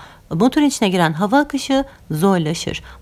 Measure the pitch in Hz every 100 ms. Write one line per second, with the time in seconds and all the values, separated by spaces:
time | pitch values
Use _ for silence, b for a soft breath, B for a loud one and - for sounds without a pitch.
0 | B B - 160 247 311 294 - 202 180
1 | 160 156 202 277 294 269 - 269 269 B
2 | - 156 196 180 151 165 - - B B